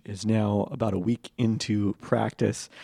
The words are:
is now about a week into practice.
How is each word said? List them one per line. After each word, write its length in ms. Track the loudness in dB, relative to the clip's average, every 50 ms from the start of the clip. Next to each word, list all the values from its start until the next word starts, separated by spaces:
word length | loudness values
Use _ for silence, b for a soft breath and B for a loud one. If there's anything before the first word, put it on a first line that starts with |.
| -14
is 220 | -12 -10 -6 0
now 420 | 2 2 2 2 2 2 2 0 -2
about 240 | -2 -2 -2 0 0
a 40 | 0
week 300 | 0 0 -2 -2 -4 -12 _
into 560 | 0 0 0 0 0 0 0 0 2 2 0 -2 -2
practice. 720 | -2 0 0 2 0 0 0 0 0 0 0 -2 -8 -14 B B